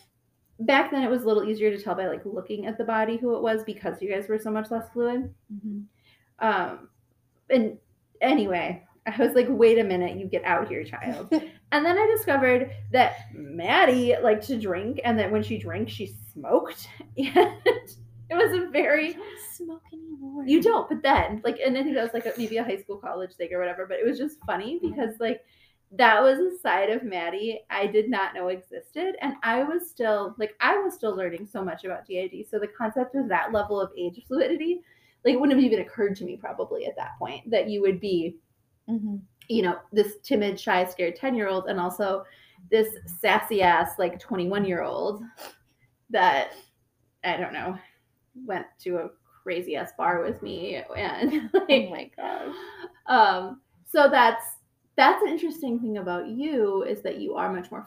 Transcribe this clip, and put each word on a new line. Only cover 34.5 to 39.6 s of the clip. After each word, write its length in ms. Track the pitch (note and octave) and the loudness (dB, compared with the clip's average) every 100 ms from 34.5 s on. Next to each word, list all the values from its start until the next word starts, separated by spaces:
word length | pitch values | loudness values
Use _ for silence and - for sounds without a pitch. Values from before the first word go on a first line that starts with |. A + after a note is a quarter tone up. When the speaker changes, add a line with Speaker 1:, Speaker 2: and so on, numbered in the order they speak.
| E4+ E4 F4+ - _ _ _ | 0 -2 -4 -6 _ _ _
Speaker 1:
like, 100 | B3 | 2
it 60 | B3 | 4
wouldn't 160 | C#4+ C4+ | 6 6
have 80 | |
even 200 | B3 G#3+ E3 | 6 4 0
occurred 300 | - G3+ G3 | -2 -2 -2
to 80 | |
me 120 | F3+ - | -8 -10
probably 500 | - - F3+ - - | -10 -8 -6 -6 -6
at 100 | - | -8
that 200 | - - | -10 -8
point 320 | - - A#3 | -10 -10 -2
that 200 | G#3+ G#3+ | 0 0
you 100 | G#3 | 2
would 180 | G3 F3+ | 0 0
be, 360 | G3+ F3 E3 - _ _ _ _ - | 0 -2 -2 -6 _ _ _ _ -6
Speaker 2:
Mm-hmm. 280 | A3+ G#3 G3+ - _ - | -4 -4 -6 -10 _ -2
Speaker 1:
you 140 | A3+ | 0